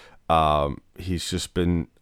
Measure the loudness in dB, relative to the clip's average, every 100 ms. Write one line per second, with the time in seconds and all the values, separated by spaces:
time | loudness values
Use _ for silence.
0 | -20 -10 0 2 4 2 0 -4 -14 -12
1 | -6 -6 -4 -6 -4 0 0 0 -2 _